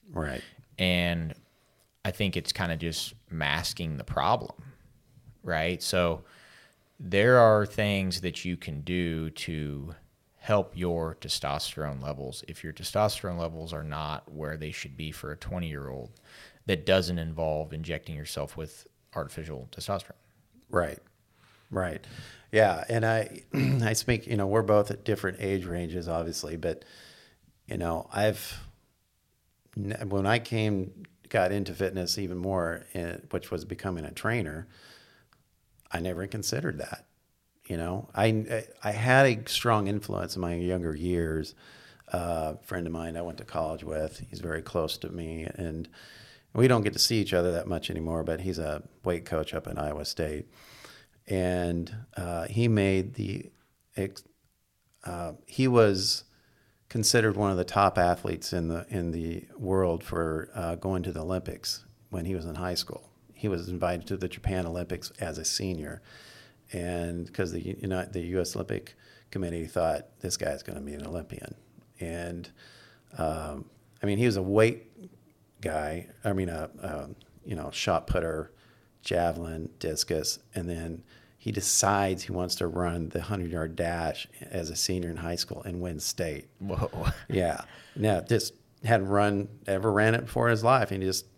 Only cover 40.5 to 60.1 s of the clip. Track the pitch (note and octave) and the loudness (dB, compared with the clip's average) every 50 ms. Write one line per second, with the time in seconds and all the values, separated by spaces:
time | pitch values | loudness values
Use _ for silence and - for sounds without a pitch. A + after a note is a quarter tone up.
40.5 | F2 E2+ F2 F2+ F#2 F2+ E2+ E2 D#2 D2 E2 F2+ F2+ E2+ E2 D#2+ D#2 D#2+ D#2 - | 0 0 0 0 0 0 0 -2 -2 -2 0 2 2 2 2 2 0 -2 -2 -4
41.5 | - - - - - - - - - - - - - F2+ F2 F2 E2+ D#2+ D#2+ D#2 | -10 -18 -20 -20 -20 -20 -20 -20 -20 -20 -10 -4 -4 -2 -2 0 -2 0 -2 -2
42.5 | D#2 - - - - F2+ E2+ E2 E2 E2 E2 E2 D#2+ E2 F2 F2 E2 - - - | -4 -6 -10 -6 -6 -4 -4 -4 -4 -4 -6 -6 -6 -6 -6 -6 -8 -10 -14 -6
43.5 | - D#2+ D#2+ D#2 D#2+ D#2+ D#2 D#2 D#2+ D#2 D#2 D#2+ - - - - G2 - - E2+ | -4 -2 -2 -2 -4 -6 -6 -4 -2 -2 -2 -4 -6 -10 -14 -12 -12 -8 -6 -4
44.5 | D#2+ E2 - - - F2 D#2+ D#2 - - - - F2 F2 E2+ D#2+ E2 D#2+ D#2+ - | -4 -4 -6 -2 -2 0 0 0 -4 -6 -8 -8 -8 -8 -8 -6 -6 -6 -6 -8
45.5 | - - F2+ E2 D#2 E2 D#2+ - - - - - - - - - - - _ _ | -6 -6 -6 -4 -4 -6 -8 -10 -12 -20 -20 -20 -20 -20 -20 -20 -20 -20 _ _
46.5 | _ A2 A#2+ C3 B2+ A2+ G2+ G#2 - - - - A#2 A2 G2 - - F2+ F2 F2+ | _ 4 6 6 6 6 4 2 2 2 2 4 4 2 2 4 4 4 4 4
47.5 | F2 E2+ D#2+ - F2 E2 - - E2+ E2+ D#2+ D#2+ E2 E2 D#2+ E2 E2 D#2+ F2 F#2 | 2 0 -2 -2 -2 -2 -2 -4 -4 -4 -2 -2 -2 -2 0 -2 -2 -2 -2 -4
48.5 | F2 E2 D#2+ D2+ D2 D#2 - - _ _ - F2+ F2+ E2+ - - E2+ D#2 D#2 - | -2 -2 -2 -2 -4 -4 -8 -14 _ _ -2 -2 -2 -2 -2 -2 -2 -2 -2 -2
49.5 | - E2 - - E2 D2+ D2 D2+ D2+ D2+ D2+ - - - E2 D#2 D2+ D2+ - - | -4 -6 -6 -4 -4 -2 -2 -2 -2 -4 -6 -6 -2 -2 -2 -2 -2 -4 -8 -10
50.5 | - - - - - - - - - - - _ _ _ _ - G2+ F#2 F#2 F2+ | -14 -20 -20 -20 -20 -20 -20 -20 -20 -20 -20 _ _ _ _ -2 0 0 2 2
51.5 | F2+ F2+ F2+ F2 E2+ E2+ E2+ - G#2+ A2 A#2 - - - F2+ F2 F2 E2+ E2 - | 2 2 2 0 0 0 -2 -4 -8 -12 -12 -10 -8 -6 -4 -4 -4 -4 -4 -2
52.5 | G2+ A2 A#2+ A#2+ A2 G#2 G2 G2 F#2+ F#2+ F#2 G#2 - - G#2 G2 G2 - - - | 0 2 4 4 6 6 6 6 4 4 2 0 -4 -6 -4 -4 -4 -6 -8 -12
53.5 | _ _ _ _ _ _ _ _ _ - F#2+ F#2+ - - - - _ _ _ _ | _ _ _ _ _ _ _ _ _ -4 -4 -4 -6 -12 -20 -20 _ _ _ _
54.5 | _ _ _ _ _ _ _ _ _ _ - F2+ F2 F2 - - - - - - | _ _ _ _ _ _ _ _ _ _ -12 -10 -8 -6 -8 -8 -8 -12 -18 -10
55.5 | - - C3 C3 B2 A#2+ A2+ G#2 G2 F#2 G2 - - - - _ _ _ _ _ | 0 2 2 6 8 8 8 8 6 4 2 0 0 -2 -4 _ _ _ _ _
56.5 | _ _ _ _ _ _ _ _ - A#2+ G#2+ - - A#2+ A2 A2 G2 G2+ G#2 G2 | _ _ _ _ _ _ _ _ -4 0 2 6 6 6 6 6 4 4 2 4
57.5 | F#2+ F2+ F2+ - - G2+ G2+ F#2+ - - F2 F2 F2 - - F#2+ E2+ D#2+ - - | 4 2 0 2 4 6 6 6 8 6 6 6 6 4 0 -4 -4 -4 -4 -2
58.5 | - F2+ E2 E2 E2 E2+ E2+ - A#2 F#2+ E2+ E2+ D#2+ E2+ E2 E2 E2 E2+ - - | -2 0 0 0 -2 -2 -4 -4 -4 -2 -2 0 -2 -2 -2 -4 -4 -6 -8 -12
59.5 | - - A#2 F#2 F#2+ F#2+ F#2+ F2+ E2 D#2+ - - | -12 -6 0 2 4 4 4 4 2 0 -2 -4